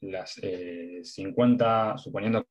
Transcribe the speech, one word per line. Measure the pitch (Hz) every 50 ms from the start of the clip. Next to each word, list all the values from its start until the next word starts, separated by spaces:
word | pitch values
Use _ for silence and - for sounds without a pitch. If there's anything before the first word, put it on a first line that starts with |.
las, | 101 95 92 92 90 - - - -
eh, | 98 90 90 90 87 87 87 87 87 87 87 85
cincuenta, | - - - 95 95 - 120 123 123 123 120 117 113 113 113 110 107 - -
suponiendo | - - - 101 101 113 113 107 - -